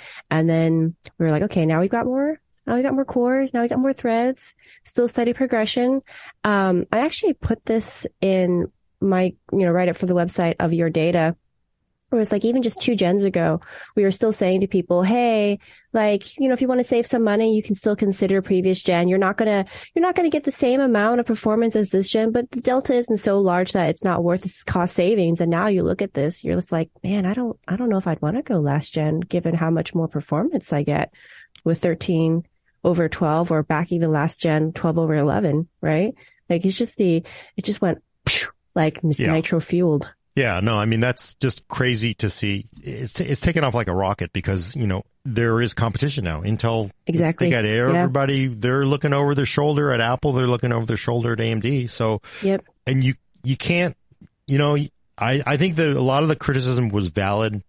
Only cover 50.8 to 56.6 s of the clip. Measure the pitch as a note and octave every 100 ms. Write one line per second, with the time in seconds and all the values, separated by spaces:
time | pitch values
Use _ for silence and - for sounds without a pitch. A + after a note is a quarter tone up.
50.8 | A2+ A2 - A#2+ A#2 A2+ A2+ A2 A#2 C#3
51.8 | A#2+ - A2+ G#2+ - - G3 G3 - _
52.8 | - C3+ C3 - _ _ C3 C3 - F3
53.8 | F3+ - _ _ - _ - C#3 D3 D3
54.8 | D3 _ _ - A2+ C#3 C3 C#3+ F#3 D#3+
55.8 | D#3 C#3 B2+ C3+ D#3 D#3 - C3+